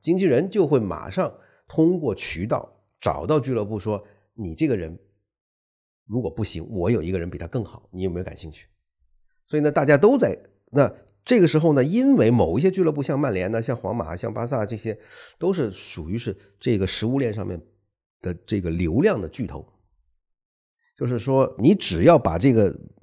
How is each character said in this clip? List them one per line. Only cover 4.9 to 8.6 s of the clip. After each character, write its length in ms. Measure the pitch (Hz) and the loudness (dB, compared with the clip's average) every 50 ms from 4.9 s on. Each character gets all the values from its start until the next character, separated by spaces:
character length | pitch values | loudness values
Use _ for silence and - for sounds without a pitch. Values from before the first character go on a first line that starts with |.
| 85 - _ _ _ _ _ _ _ _ _ _ _ _ _ _ _ _ _ _ _ _ _ | -12 -16 _ _ _ _ _ _ _ _ _ _ _ _ _ _ _ _ _ _ _ _ _
如 140 | - 101 123 | -8 -6 -6
果 80 | 117 92 | -6 -6
不 140 | - - 107 | -4 -4 -6
行， 240 | - - 87 78 - | -6 -6 -8 -10 -8
我 220 | 110 95 85 95 | -6 -2 0 0
有 100 | 120 101 | 0 0
一 120 | 78 85 92 | -2 -4 -6
个 60 | 92 | -6
人 120 | 85 90 | -6 -8
比 80 | 85 - | -10 -10
他 80 | 82 | -10
更 180 | 82 - 127 104 | -8 -6 -6 -6
好， 240 | - - - _ _ - | -8 -12 -20 _ _ -10
你 100 | 92 92 | -6 -6
有 80 | 95 | -4
没 80 | 85 87 | -4 -6
有 60 | 92 | -8
感 120 | - - | -10 -12
兴 140 | - - 80 | -14 -16 -16
趣？” 160 | 76 - | -18 -20